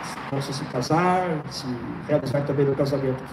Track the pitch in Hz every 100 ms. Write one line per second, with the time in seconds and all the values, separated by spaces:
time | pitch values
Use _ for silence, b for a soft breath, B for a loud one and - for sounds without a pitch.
0 | - - - 139 139 135 - 123 127 156
1 | 180 185 180 156 - - 131 120 - -
2 | - 147 127 143 135 139 139 139 135 139
3 | 131 127 -